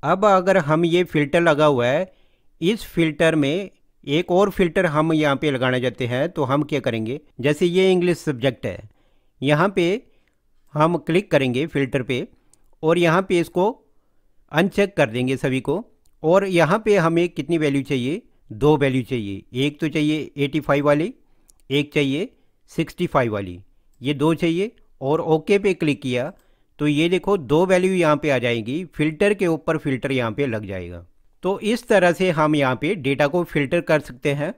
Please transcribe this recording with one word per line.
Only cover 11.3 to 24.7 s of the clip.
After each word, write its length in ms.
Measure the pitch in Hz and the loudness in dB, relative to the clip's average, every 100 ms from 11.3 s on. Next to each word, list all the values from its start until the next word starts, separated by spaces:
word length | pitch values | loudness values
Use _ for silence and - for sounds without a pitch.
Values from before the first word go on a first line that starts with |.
करेंगे 340 | 151 135 123 160 | 0 0 -2 -4
फिल्टर 360 | 147 135 139 | -2 -2 -2
पे 240 | 120 123 208 _ _ _ _ _ | -4 -6 -6 _ _ _ _ _
और 140 | 156 170 | 0 2
यहाँ 240 | 170 165 | 4 2
पे 160 | 190 180 | 2 0
इसको 300 | 165 - 196 269 _ _ _ _ _ _ _ | 0 0 -2 -2 _ _ _ _ _ _ _
अनचेक 440 | 151 185 - 196 - | 0 0 0 -2 0
कर 120 | 139 | 0
देंगे 280 | 117 127 135 | 0 -2 -2
सभी 220 | 143 131 | -2 -2
को। 220 | 131 160 240 _ _ _ | -2 -6 -6 _ _ _
और 220 | 156 185 196 | 2 2 4
यहाँ 360 | 175 147 202 220 | 2 2 2 2
पे 100 | 202 | 2
हमें 300 | 165 165 175 | 4 2 0
कितनी 280 | - 143 170 | -4 -4 0
वैल्यू 240 | 151 139 | 0 -2
चाहिए, 380 | 135 139 123 180 _ _ _ | -2 -4 -2 -6 _ _ _
दो 260 | 107 143 151 | 0 2 4
वैल्यू 260 | 139 131 | 2 0
चाहिए, 400 | 117 127 101 98 - 120 | -2 -6 -6 -10 -10 -4
एक 240 | 143 147 | -4 -2
तो 80 | 160 | -4
चाहिए 420 | 156 151 156 135 - | -2 0 -2 -6 -4
एटी 220 | 143 151 | -2 -2
फ़ाइव 260 | - 143 147 | 0 0 2
वाली, 280 | 147 180 - _ _ _ _ _ | 2 0 -8 _ _ _ _ _
एक 240 | 139 147 | -2 -2
चाहिए 360 | 151 139 139 226 _ _ _ _ | -2 -2 -2 -6 _ _ _ _
सिक्सटी 360 | - 165 - 175 | -8 -8 -4 -2
फ़ाइव 260 | 147 120 | 0 0
वाली, 260 | 104 98 87 - _ _ _ | -2 -8 -12 -20 _ _ _
ये 120 | 120 | -6
दो 200 | 147 151 160 | 0 0 0
चाहिए। 360 | 175 165 208 | -2 -2 -6